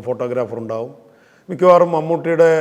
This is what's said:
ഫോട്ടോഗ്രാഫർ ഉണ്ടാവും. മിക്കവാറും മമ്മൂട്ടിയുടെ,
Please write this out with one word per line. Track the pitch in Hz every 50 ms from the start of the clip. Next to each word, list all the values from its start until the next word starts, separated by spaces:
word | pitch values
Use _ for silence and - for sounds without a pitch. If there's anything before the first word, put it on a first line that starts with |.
| 110 120
ഫോട്ടോഗ്രാഫർ | 123 107 123 123 127 127 120 104 117 117 117
ഉണ്ടാവും. | 107 113 113 117 131 143 - _ _ _ _ _ _ _ _ _ -
മിക്കവാറും | 185 127 180 180 180 175 175 175 170
മമ്മൂട്ടിയുടെ, | 156 156 160 170 160 143 165 170 160 165 165 160 160